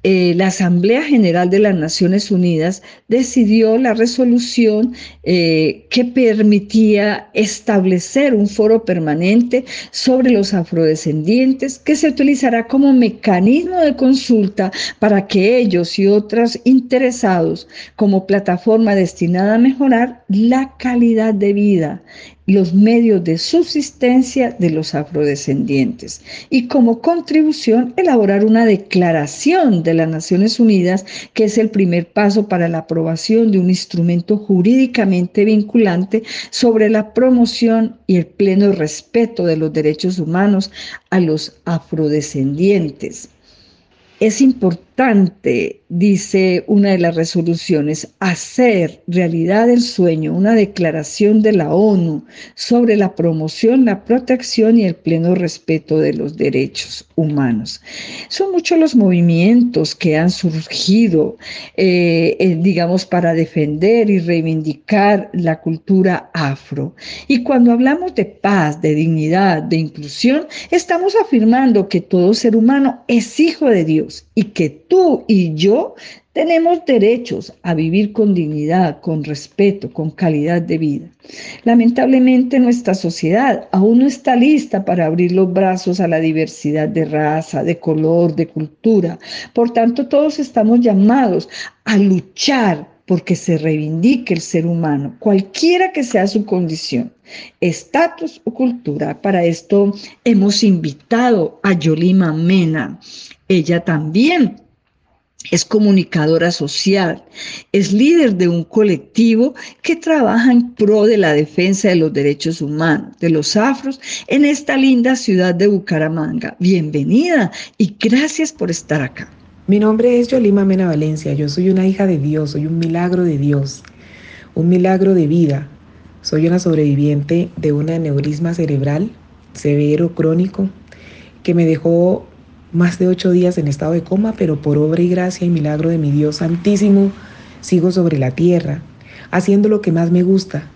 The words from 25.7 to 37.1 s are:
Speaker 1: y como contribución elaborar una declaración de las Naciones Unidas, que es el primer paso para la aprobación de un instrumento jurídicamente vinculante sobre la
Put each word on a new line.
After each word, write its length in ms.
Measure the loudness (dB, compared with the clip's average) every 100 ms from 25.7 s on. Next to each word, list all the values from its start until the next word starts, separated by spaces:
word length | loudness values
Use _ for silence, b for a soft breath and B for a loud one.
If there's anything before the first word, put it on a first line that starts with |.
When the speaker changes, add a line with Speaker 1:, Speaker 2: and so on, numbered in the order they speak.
| -2 -2 -4 -14 -18 B B B
Speaker 1:
y 180 | -2 0
como 360 | 2 2 2
contribución 920 | -2 -2 0 0 2 0 0 0 0 -2
elaborar 440 | 2 2 2 2
una 220 | 2 4
declaración 1160 | 4 0 0 0 2 0 -4 -4 0 2 2 2
de 100 | 0
las 160 | 0 0
Naciones 500 | -4 -2 0 0 2
Unidas, 460 | 2 4 2 -2 -6 B B
que 100 | -2
es 140 | 0 0
el 100 | 0
primer 420 | 0 0 0 -2
paso 380 | 0 0 0 -2
para 220 | -2 -2
la 80 | -4
aprobación 760 | -4 -4 -4 -6 0 2 2
de 60 | 2
un 100 | 0
instrumento 680 | -2 -4 -2 0 -2 -2 -4
jurídicamente 1080 | 0 2 4 2 2 0 0 0 -2 0
vinculante 800 | 2 2 2 0 2 0 -2 -4 -6 B B
sobre 400 | 0 2 2 2
la 240 | 0 -2